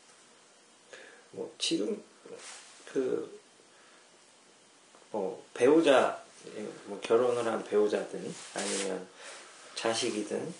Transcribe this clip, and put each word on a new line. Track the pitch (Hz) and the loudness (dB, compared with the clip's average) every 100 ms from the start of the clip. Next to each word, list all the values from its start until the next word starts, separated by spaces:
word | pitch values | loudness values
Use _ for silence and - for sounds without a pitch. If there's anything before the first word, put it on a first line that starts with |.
| - - - - - - - - - - - - - | -20 -20 -20 -20 -20 -20 -20 -20 -20 -20 -20 -20 -16
뭐 | 180 - - | -10 -10 -4
지금 | - 165 220 208 - - - - - - - - - | 0 0 0 -4 -8 -20 -18 -16 -16 -18 -18 -20 -6
그, | 143 127 117 113 - - - - - - - - - - - - - - - - - - | -2 0 0 -4 -12 -20 -20 -20 -20 -20 -20 -20 -20 -20 -20 -20 -20 -20 -20 -20 -20 -8
뭐 | 110 95 - - | -4 -4 -6 -10
배우자, | - 123 160 156 127 - - - - - 107 104 - - | 2 6 8 8 8 6 0 -10 -20 -16 -10 -10 -10 -12
뭐 | 101 | -8
결혼을 | - 117 123 120 | 2 4 4 2
한 | 113 110 | 0 -2
배우자든 | 92 104 104 104 - 92 90 - - | 0 2 4 2 -2 -8 -8 -10 -10
아니면 | - 196 196 196 185 180 - - - - - - | -8 -4 -2 -4 -6 -8 -16 -18 -16 -18 -20 -16
자식이든 | - 113 113 120 104 104 107 156 - | -4 -2 0 0 -2 -4 -4 -6 -10